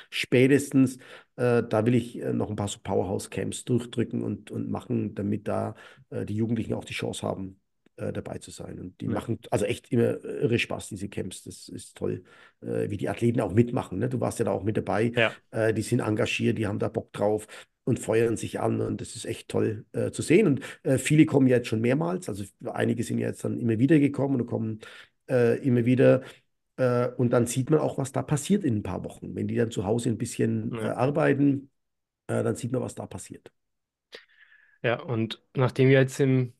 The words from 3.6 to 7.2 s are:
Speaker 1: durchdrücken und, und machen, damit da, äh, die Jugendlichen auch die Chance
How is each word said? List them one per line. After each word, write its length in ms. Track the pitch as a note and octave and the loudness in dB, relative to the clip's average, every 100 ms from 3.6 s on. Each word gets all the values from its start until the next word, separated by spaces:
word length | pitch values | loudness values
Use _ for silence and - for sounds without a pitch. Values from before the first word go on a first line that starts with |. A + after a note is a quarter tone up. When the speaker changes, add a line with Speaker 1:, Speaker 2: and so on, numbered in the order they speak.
| - | -2
Speaker 1:
durchdrücken 560 | B2 A#2+ A#2+ A2 A#2 | -2 -2 -4 -4 -4
und, 280 | A2+ G#2 - | -4 -6 -8
und 180 | A2+ A2 | -8 -6
machen, 460 | G#2+ - A#2 G#2+ G#2 | -6 -4 -4 -4 -4
damit 320 | G2+ G#2+ - | -4 -4 -4
da, 280 | G2+ G#2+ G#2+ - - _ | -4 -4 -8 -18 -20 _
äh, 160 | A2 F#2 | -10 -6
die 100 | G#2+ | -4
Jugendlichen 380 | A2+ A#2 - | -2 -2 -4
auch 100 | A#2 - | -6 -8
die 80 | |
Chance 320 | - - - | -6 -6 -4